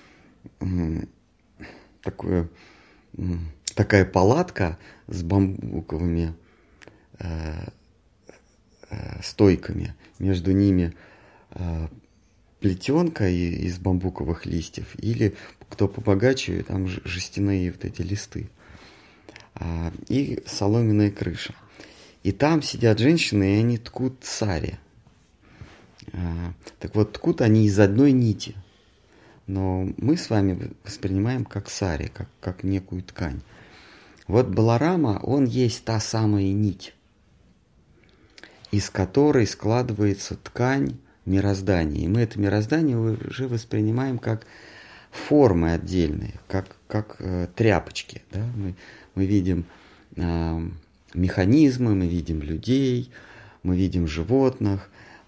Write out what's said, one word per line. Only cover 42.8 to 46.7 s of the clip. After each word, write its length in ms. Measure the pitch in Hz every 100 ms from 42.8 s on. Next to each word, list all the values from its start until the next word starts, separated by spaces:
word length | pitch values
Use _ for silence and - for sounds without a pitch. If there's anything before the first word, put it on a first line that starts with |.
| 151 117
уже 500 | 113 107 - - 131
воспринимаем 720 | 117 - 113 107 120 135 123
как 280 | - 110 - - - - - - -
формы 640 | - - 147 127 85 82
отдельные, 600 | 85 82 90 80 76 - - -
как, 280 | 95 90